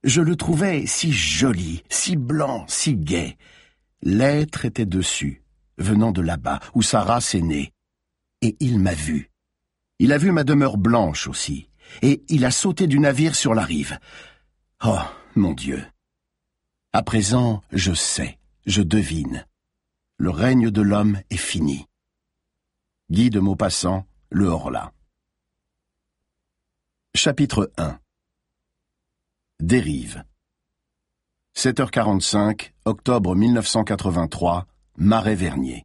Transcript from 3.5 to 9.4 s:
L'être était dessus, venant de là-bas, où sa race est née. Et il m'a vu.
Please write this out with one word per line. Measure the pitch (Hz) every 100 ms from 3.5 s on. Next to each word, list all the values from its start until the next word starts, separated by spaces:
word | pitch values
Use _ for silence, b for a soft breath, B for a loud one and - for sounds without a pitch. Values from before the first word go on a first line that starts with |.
| b b b b _
L'être | - 101 135 147 151 - 123
était | 104 110
dessus, | 92 90 - 71 65 _ _ _ -
venant | 95 107 113
de | 92
là-bas, | 82 80 71 73 B
où | -
sa | 107 113
race | 101 120 - 95
est |
née. | 82 76 67 _ _ _ _ _ _ _
Et | 113 -
il | 135 117
m'a | 92 78
vu. | 76 76 67 _